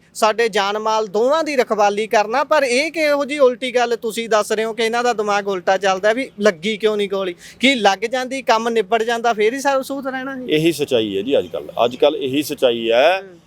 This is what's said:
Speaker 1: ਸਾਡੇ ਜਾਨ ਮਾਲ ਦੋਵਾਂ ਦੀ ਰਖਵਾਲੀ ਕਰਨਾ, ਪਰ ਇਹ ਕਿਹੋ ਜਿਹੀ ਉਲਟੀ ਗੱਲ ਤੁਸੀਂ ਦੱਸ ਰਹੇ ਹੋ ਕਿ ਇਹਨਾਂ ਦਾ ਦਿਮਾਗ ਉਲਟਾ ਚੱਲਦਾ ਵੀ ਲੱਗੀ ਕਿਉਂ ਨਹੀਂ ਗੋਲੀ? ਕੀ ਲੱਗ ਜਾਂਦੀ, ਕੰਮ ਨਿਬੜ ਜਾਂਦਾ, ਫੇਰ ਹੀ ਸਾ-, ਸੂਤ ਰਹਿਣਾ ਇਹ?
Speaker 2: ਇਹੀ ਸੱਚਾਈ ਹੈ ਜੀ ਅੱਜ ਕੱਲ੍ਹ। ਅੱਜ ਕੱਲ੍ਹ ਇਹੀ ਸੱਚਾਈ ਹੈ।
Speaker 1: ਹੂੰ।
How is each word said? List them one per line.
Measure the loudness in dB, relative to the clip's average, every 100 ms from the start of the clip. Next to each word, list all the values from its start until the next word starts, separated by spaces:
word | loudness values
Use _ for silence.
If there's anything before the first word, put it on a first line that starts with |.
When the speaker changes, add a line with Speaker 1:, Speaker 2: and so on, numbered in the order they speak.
| _
Speaker 1:
ਸਾਡੇ | -2 0 2 0
ਜਾਨ | 0 0 -2
ਮਾਲ | 0 0 0
ਦੋਵਾਂ | 0 2 0
ਦੀ | 0 -2
ਰਖਵਾਲੀ | 0 2 2 0 0
ਕਰਨਾ, | 0 2 -2
ਪਰ | 2 2
ਇਹ | 2 0 0
ਕਿਹੋ | 0 0 0 -2
ਜਿਹੀ | 2
ਉਲਟੀ | 2 2 -2 0
ਗੱਲ | 0 -2
ਤੁਸੀਂ | -4 -6 0
ਦੱਸ | 0 2
ਰਹੇ | -2
ਹੋ | -4
ਕਿ | -2
ਇਹਨਾਂ | -2 0
ਦਾ | 0
ਦਿਮਾਗ | -2 -2 -2 -2
ਉਲਟਾ | -4 0 2
ਚੱਲਦਾ | 2 2 0
ਵੀ | 0 -4 0
ਲੱਗੀ | 0 0 -4 0
ਕਿਉਂ | -2 0
ਨਹੀਂ | -2
ਗੋਲੀ? | -2 -4 -8 -18 0
ਕੀ | 2 4
ਲੱਗ | 2 0
ਜਾਂਦੀ, | -2 -4 -4 -4
ਕੰਮ | 2 2 2
ਨਿਬੜ | 0 0 0
ਜਾਂਦਾ, | 0 0 0
ਫੇਰ | 2 0
ਹੀ | 0
ਸਾ-, | 0 -2
ਸੂਤ | -2 -8 -6
ਰਹਿਣਾ | -8 -10 -10
ਇਹ? | 0
Speaker 2:
ਇਹੀ | 2 2
ਸੱਚਾਈ | 0 0 0 0 -4
ਹੈ |
ਜੀ | 0 0
ਅੱਜ | 0
ਕੱਲ੍ਹ। | -8 -8 0 0
ਅੱਜ | 2
ਕੱਲ੍ਹ | 0 0
ਇਹੀ | -4 -4
ਸੱਚਾਈ | -4 0 0 2 2
ਹੈ। | 4 4 2
Speaker 1:
ਹੂੰ। | -6 -20